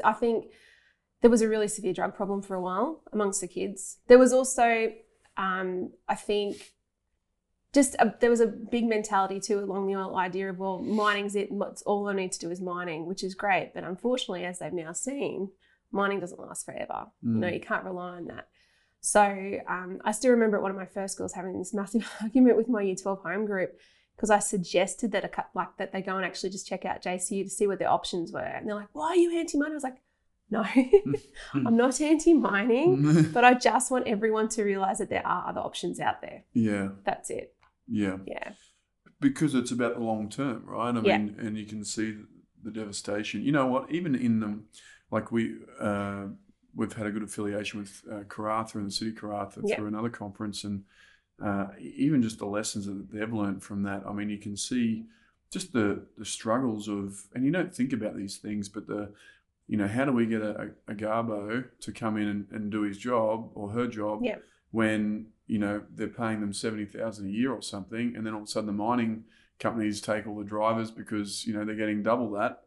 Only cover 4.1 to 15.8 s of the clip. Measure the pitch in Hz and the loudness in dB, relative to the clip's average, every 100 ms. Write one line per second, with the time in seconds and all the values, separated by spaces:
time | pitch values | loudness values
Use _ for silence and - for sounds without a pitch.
4.1 | 247 254 254 254 - 233 226 226 - - | 12 12 8 4 4 4 4 0 -4 -16
5.1 | _ _ - 190 185 185 185 180 - - | _ _ -4 -2 0 -2 -4 -6 -8 -4
6.1 | 202 - 208 202 - - _ _ _ _ | -4 0 0 0 -4 -12 _ _ _ _
7.1 | _ _ _ _ _ _ 277 269 - 220 | _ _ _ _ _ _ 4 4 4 2
8.1 | - 240 233 226 - 226 240 226 220 214 | 4 4 6 4 2 -4 0 2 2 2
9.1 | 202 190 196 - 202 202 190 196 196 190 | 0 0 -2 -2 -2 0 -2 -2 -2 -2
10.1 | 185 185 185 196 185 190 180 175 214 208 | -2 -2 -2 -4 -4 -4 -4 -2 0 2
11.1 | 202 202 202 196 202 - - - 202 202 | 2 0 -2 -2 -2 -4 -4 0 0 0
12.1 | 196 185 - 170 180 180 175 180 160 165 | -2 -2 -6 -6 -6 -6 -4 -4 -6 -6
13.1 | 190 185 190 202 180 - - 165 180 240 | -6 -6 -2 2 2 0 -6 -8 -4 -2
14.1 | 254 - 180 180 180 156 175 160 175 - | -2 -2 -4 -6 -6 -6 -6 -6 -6 -6
15.1 | 285 190 - 196 - _ _ | -4 -4 -4 -6 -10 _ _